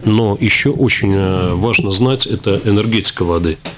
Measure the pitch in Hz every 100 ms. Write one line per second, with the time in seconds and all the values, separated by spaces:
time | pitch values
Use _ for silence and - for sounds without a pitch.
0 | 110 107 110 98 110 - 139 143 131 -
1 | 98 98 95 92 90 90 117 104 104 98
2 | 127 131 - 107 104 95 110 101 110 110
3 | - - 87 85 82 76 -